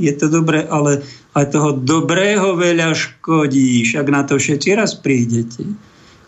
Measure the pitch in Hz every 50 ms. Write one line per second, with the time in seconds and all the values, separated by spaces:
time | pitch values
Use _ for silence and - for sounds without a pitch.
0 | 175 143 143 143 160 151 156 165 165 160 160 202 202 - 160 151 147 143 143 139
1 | - - - - - _ _ 151 143 139 - 151 147 151 135 131 127 131 160 160
2 | 143 139 170 185 196 202 214 202 185 196 185 170 175 175 175 165 165 165 156 -
3 | - - - _ - - 165 156 151 139 131 135 131 127 123 120 113 113 - 151
4 | 139 139 147 139 139 139 143 135 - - 151 139 - 180 196 220 208 - - -
5 | - 139 135 123 117 113 117 117 117 117 - - - - 208 - - - - -
6 | - - - - -